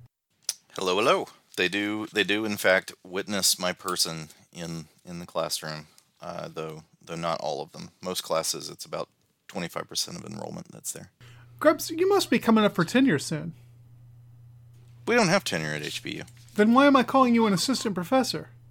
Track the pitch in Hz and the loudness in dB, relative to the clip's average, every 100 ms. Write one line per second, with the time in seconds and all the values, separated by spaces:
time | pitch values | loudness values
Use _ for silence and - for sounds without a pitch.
0 | - _ _ _ - - _ - 92 95 | -20 _ _ _ -10 -10 _ -4 2 4
1 | 127 185 - - _ - 90 101 104 107 | 4 4 0 -12 _ -2 0 0 -2 -4
2 | 104 104 95 104 110 104 98 92 - - | -4 -2 0 0 -2 0 4 4 2 -18
3 | 92 92 95 101 - - 90 87 92 87 | -10 -8 -4 -2 0 0 -2 -4 -6 -4
4 | 85 80 76 - _ 87 85 82 76 _ | -4 -4 -12 -18 _ -12 -10 -10 -12 _
5 | - 87 87 85 80 - 78 76 76 _ | -16 -14 -8 -6 -4 -6 -8 -10 -14 _
6 | _ _ 87 85 80 82 80 78 80 _ | _ _ -12 -12 -10 -10 -10 -12 -18 _
7 | - 85 85 80 78 71 73 82 87 _ | -12 -6 -4 -4 -4 -6 -10 -14 -20 _
8 | 92 90 - 80 78 76 80 82 80 80 | -8 -8 -2 -2 -2 -6 -10 -14 -10 -10
9 | - _ _ _ - 92 85 82 - - | -10 _ _ _ -14 -10 -8 -10 -8 -8
10 | - 87 50 50 50 50 - - - - | -8 -10 -12 -12 -12 -12 -14 -14 -14 -14
11 | - _ - - - - 302 320 - 330 | -18 _ -20 -20 -20 0 2 2 -4 -2
12 | 381 392 - 240 233 220 202 196 165 254 | 2 2 2 0 4 4 4 2 0 4
13 | 269 143 - 156 165 - - - - - | 4 2 -2 -6 -8 -14 -20 -20 -20 -20
14 | - - - - - - - - - - | -20 -20 -20 -20 -20 -20 -20 -20 -20 -10
15 | - 240 180 190 - 85 78 76 76 - | 0 4 6 4 2 -2 -2 -4 -6 -8
16 | - - - - - - 214 247 285 269 | -8 -10 -12 -18 -8 2 6 8 8 6
17 | 240 269 247 233 220 180 - 233 220 180 | 4 4 4 4 4 2 0 -2 -2 -4
18 | 170 262 254 156 - - - | 0 2 2 -4 -10 -20 -20